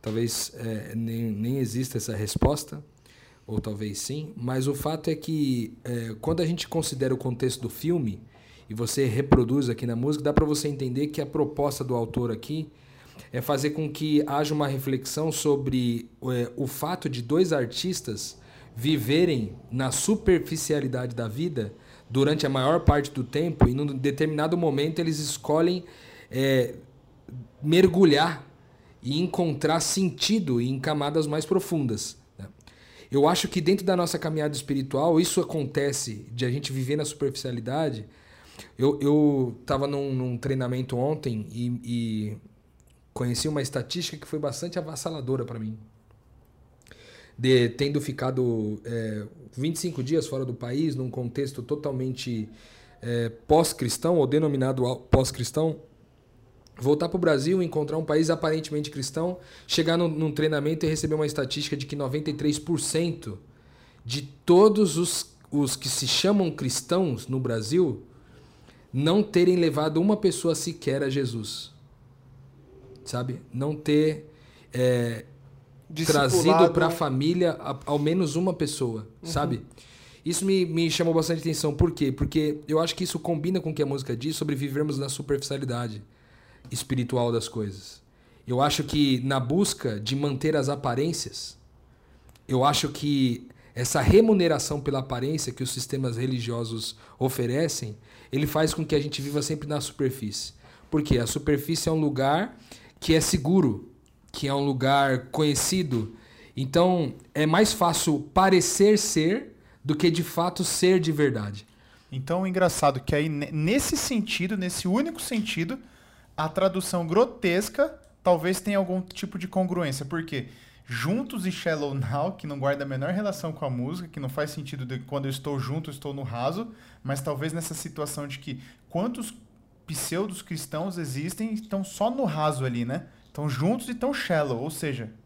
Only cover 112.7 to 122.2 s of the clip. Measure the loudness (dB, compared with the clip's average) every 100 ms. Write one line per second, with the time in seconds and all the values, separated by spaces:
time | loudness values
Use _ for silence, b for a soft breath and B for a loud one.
112.7 | 4 2 2 0 0 2 -2 -4 0 2
113.7 | 2 2 -2 0 -2 -2 -2 -2 -2 -2
114.7 | -2 0 2 0 -4 -4 -4 -2 -4 -4
115.7 | -6 B B B B B -6 -2 2 2
116.7 | 2 -2 -2 2 4 4 2 2 2 0
117.7 | 0 0 -2 -20 _ 2 4 2 -2 0
118.7 | 0 0 -2 -4 -8 -8 -8 -4 0 0
119.7 | 0 -2 -4 -4 -6 -4 -6 -6 B B
120.7 | B -10 -4 0 -2 -2 -4 -4 -2 -2
121.7 | 0 -2 -2 -2 0